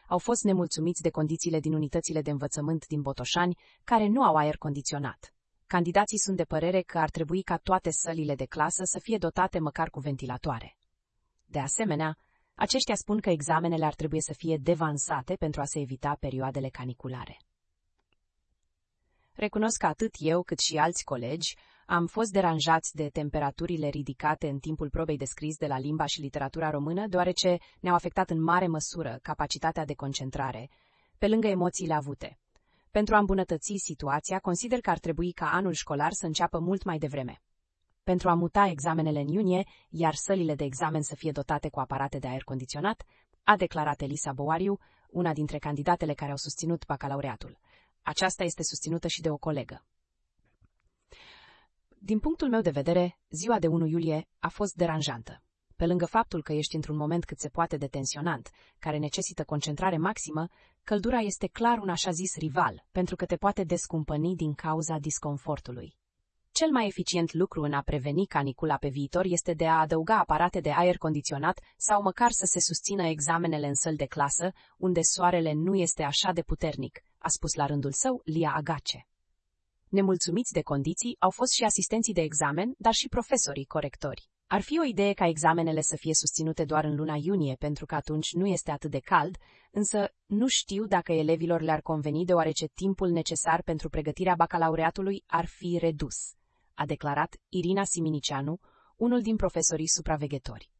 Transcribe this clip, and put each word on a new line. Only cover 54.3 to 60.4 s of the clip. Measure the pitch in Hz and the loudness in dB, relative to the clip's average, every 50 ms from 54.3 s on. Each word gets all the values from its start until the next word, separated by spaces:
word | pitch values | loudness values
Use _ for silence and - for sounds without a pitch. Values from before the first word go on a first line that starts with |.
| _ _ | _ _
a | - 175 | -6 -6
fost | - - 208 190 - | -4 -2 -4 -4 0
deranjantă. | 165 175 165 156 156 143 147 127 117 113 - - - _ _ _ _ _ _ _ | 0 2 2 2 0 -2 -2 -4 -6 -10 -14 -18 -18 _ _ _ _ _ _ _
Pe | - 170 | 0 2
lângă | 170 180 180 170 | 2 2 2 0
faptul | - - 226 233 - - 165 - | 2 2 2 0 0 -2 -6 -4
că | - 151 | -2 -2
ești | 151 151 - - | -2 -2 -2 -4
într-un | 160 143 - 151 | -6 -4 -4 -2
moment | 151 151 156 170 175 - | -2 0 0 0 -2 -2
cât | - 151 - | -4 -8 -10
se | - 147 | -10 -6
poate | - 170 170 170 165 | -2 -2 -2 0 -2
de | 139 143 | -4 -6
tensionant, | 135 - 139 135 - - 143 151 175 160 120 - - - _ _ _ _ _ | -6 -6 -6 -4 -4 -4 -4 -2 -2 -2 -4 -6 -12 -20 _ _ _ _ _
care | - 156 151 147 | -4 -2 -2 0
necesită | 151 147 - - 170 - - - 151 | -2 -2 -2 -4 -4 -4 -6 -6 -4
concentrare | - 151 147 - 156 147 - 185 190 175 | -4 -4 -2 -2 -4 -2 0 0 2 2
maximă, | 156 165 208 220 - - 156 151 156 | 2 0 0 -2 -4 -6 -6 -4 -4